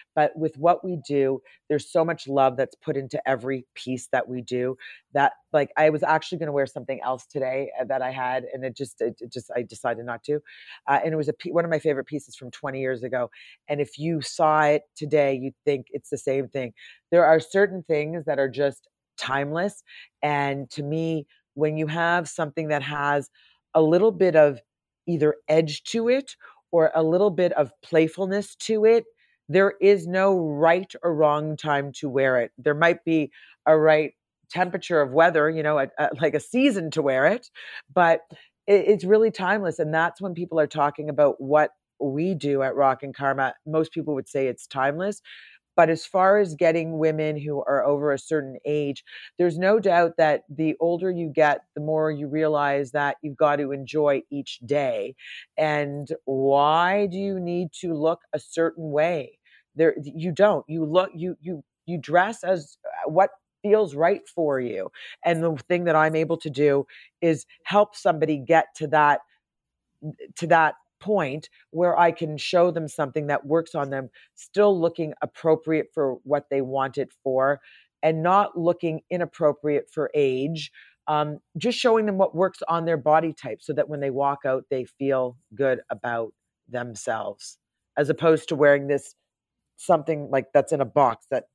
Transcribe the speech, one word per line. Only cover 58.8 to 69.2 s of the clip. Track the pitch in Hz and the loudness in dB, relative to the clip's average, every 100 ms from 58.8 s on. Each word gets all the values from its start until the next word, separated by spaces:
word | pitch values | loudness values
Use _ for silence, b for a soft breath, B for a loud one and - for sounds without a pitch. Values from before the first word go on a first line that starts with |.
| 156 | -4
way? | 147 165 165 123 _ _ b b 135 | 0 0 -2 -6 _ _ b b 0
There, | 160 156 | 2 2
you | 143 160 175 | -6 -8 -4
don't. | 151 208 156 - | 2 4 2 -4
You | 165 | -6
look, | 151 175 190 | 0 0 0
you, | 160 180 - | -4 -8 -8
you, | 160 156 - _ - | -10 -12 -14 _ -10
you | 170 | -10
dress | 143 170 202 220 | 0 2 2 -2
as, | 180 185 - _ | -4 -4 -4 _
uh, | - 87 147 | -14 -10 -2
what | 160 196 - _ _ | 2 2 0 _ _
feels | 208 214 185 | 2 2 2
right | 143 170 208 - | 0 0 0 -4
for | - 151 131 | -4 -2 0
you. | 120 95 92 - B B | -2 -6 -10 -12 B B
And | 170 165 | 0 0
the | 165 151 - | 0 -2 -2
thing | 180 | -2
that | 175 | 2
I'm | 156 156 160 | 4 4 2
able | 156 165 | -2 -4
to | 151 | -4
do | 131 147 139 135 B B _ | 0 2 2 -2 B B _
is | 170 147 - b | 0 0 -4 b
help | - 202 208 | 0 2 2
somebody | - 190 160 156 147 | 0 -2 2 2 2
get | 127 160 - - | 4 4 4 -4
to | 151 | 0
that, | 151 147 147 | 4 4 2